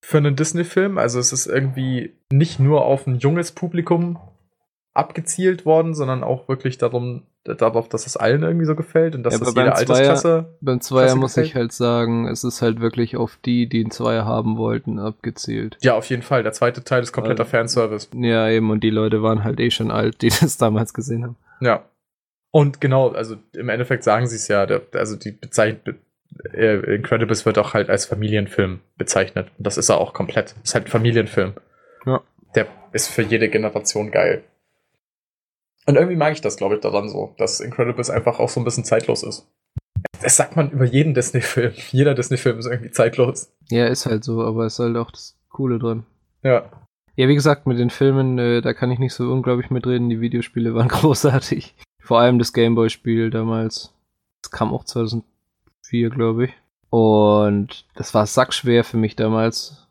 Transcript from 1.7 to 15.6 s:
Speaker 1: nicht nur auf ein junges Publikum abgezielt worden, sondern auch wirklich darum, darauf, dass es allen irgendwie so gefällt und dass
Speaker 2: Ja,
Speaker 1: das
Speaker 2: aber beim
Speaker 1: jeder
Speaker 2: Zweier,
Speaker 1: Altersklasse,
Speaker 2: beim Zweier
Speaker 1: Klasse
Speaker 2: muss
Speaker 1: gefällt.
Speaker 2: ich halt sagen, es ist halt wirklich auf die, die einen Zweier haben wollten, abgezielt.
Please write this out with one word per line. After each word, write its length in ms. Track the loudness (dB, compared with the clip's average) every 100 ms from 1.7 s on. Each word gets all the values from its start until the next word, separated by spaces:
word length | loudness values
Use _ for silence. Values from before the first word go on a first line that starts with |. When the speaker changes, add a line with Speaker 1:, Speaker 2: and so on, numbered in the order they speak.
| -2 -4 -4 -6 _ _
Speaker 1:
nicht 300 | 2 2 2
nur 240 | 4 4
auf 220 | 2 0 0
ein 100 | 0
junges 360 | 0 0 -4
Publikum 680 | -6 -6 -4 0 0 0 -6 -12 _ _ _ _ _ _
abgezielt 720 | -4 -2 -4 -8 0 0 0 2
worden, 280 | 2 2
sondern 280 | -2 -4 -4
auch 260 | -2 -4 -4
wirklich 300 | -4 -4 -2
darum, 480 | -2 -2 -6 -10 _ _
darauf, 440 | -12 0 0 0 -4
dass 180 | -8 -6
es 100 | -2
allen 260 | 2 2
irgendwie 200 | 0 0
so 100 | 0 -2
gefällt 380 | -2 0 0 0
und 60 |
dass 100 | -4
Speaker 2:
Ja, 60 | -2
Speaker 1:
das 80 | 0
Speaker 2:
aber 60 | 2
beim 80 | 2
Speaker 1:
jeder 100 | 2 2
Speaker 2:
Zweier, 100 | 4 6
Speaker 1:
Altersklasse, 460 | 4 2 0 -2 -8
Speaker 2:
beim 200 | -2 -2
Zweier 220 | 0 4 4
Speaker 1:
Klasse 120 | 4
Speaker 2:
muss 120 | 2
Speaker 1:
gefällt. 140 | 0 -2
Speaker 2:
ich 60 | -2
halt 160 | -4
sagen, 560 | -2 0 2 0 0 -2
es 160 | -4
ist 180 | -6 0
halt 180 | 0 2
wirklich 360 | -2 0 -2 -2
auf 200 | -6 -6
die, 240 | -2 0 0
die 120 | -2
einen 80 | -2
Zweier 340 | -4 -2 -2
haben 320 | 0 -2 -2 -2
wollten, 420 | -2 -4 -4 -6
abgezielt. 760 | -8 -8 -12 -10 -8 -6